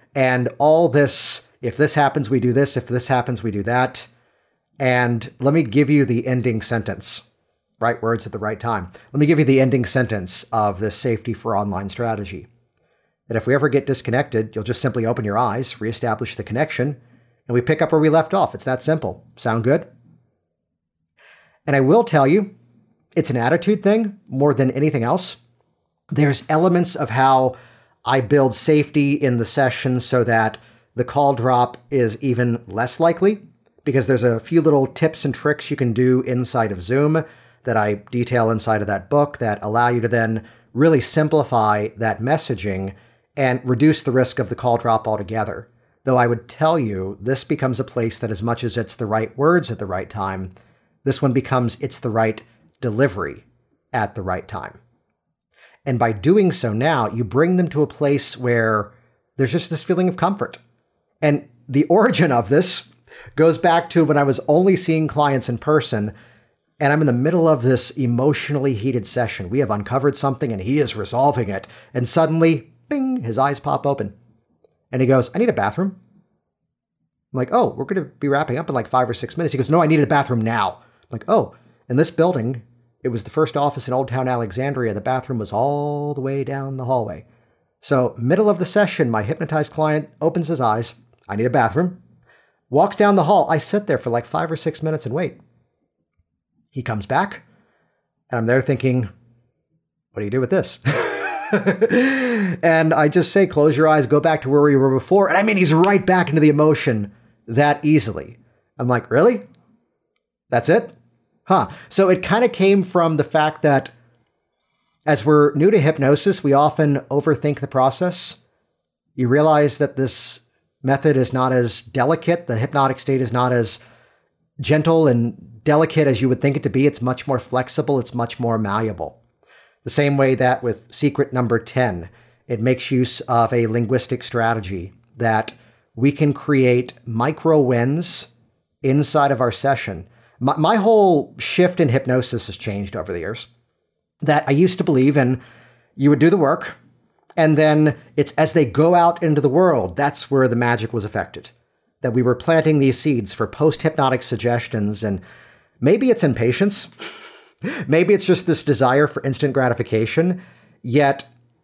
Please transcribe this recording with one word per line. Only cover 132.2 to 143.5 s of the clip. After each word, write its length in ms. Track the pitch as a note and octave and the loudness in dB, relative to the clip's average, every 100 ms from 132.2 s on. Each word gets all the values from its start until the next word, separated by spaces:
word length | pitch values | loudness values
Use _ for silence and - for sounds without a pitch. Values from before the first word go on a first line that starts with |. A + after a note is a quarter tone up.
| _ _ - | _ _ -8
it 120 | A2+ | -2
makes 320 | A#2+ B2+ - | 0 -2 0
use 280 | B2+ B2+ - | 0 0 -2
of 300 | - A#2 A2+ | 0 2 2
a 140 | A#2+ A2+ | 2 0
linguistic 560 | A#2 A2+ B2+ - B2 | 0 0 -2 -2 -8
strategy 680 | - A#2+ A2+ A2+ F#2 F#2+ F#2+ - _ - | -6 -2 0 -2 -6 -10 -12 -16 _ -4
that 360 | A#2 A2 - - _ _ _ - | 0 0 -2 -10 _ _ _ -2
we 160 | C#3 | 0
can 200 | C#3+ D3 | 2 0
create 600 | C#3 - C#3 B2 B2 B2 - | 0 0 2 4 2 -2 -10
micro 560 | - A2 C3 - D#3+ D#3 | -8 -4 -2 0 2 4
wins 680 | B2 A#2+ B2 D#3 F3 - - _ _ _ _ _ | 4 2 0 -2 -4 -8 -10 _ _ _ _ _
inside 500 | C3+ C#3+ D3 D3+ C#3 | 0 2 2 2 2
of 80 | B2 | 2
our 100 | B2 | -2
session. 580 | - C#3 B2+ - E2+ - _ _ - | 0 -2 -2 -4 -12 -14 _ _ -4
My, 180 | C3 D3+ | -2 0
my 200 | D#3+ A3 | 2 2
whole 580 | G3+ A3 F#3+ D3+ - - | 4 4 4 2 0 -8
shift 420 | - - F3+ F3+ | -4 2 2 2
in 80 | D3 | 2
hypnosis 580 | C3 B2+ B2+ B2 A#2+ - | 2 0 0 0 -4 -8
has 100 | - | -10
changed 380 | G#2+ G2+ G2 | -8 -6 -6
over 180 | G2 F2 | -8 -8
the 60 | F2 | -8
years. 300 | E2 A2+ - | -8 -10 -14